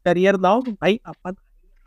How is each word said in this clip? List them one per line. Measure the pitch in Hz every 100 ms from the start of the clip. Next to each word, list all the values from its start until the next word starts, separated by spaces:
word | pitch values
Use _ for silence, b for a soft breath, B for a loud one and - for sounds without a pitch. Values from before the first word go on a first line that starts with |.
| 180
career | 175 185 196
now, | 180 226 247
भाई, | 208 165 220 175
अपन | 156 180 190 _ _ _ _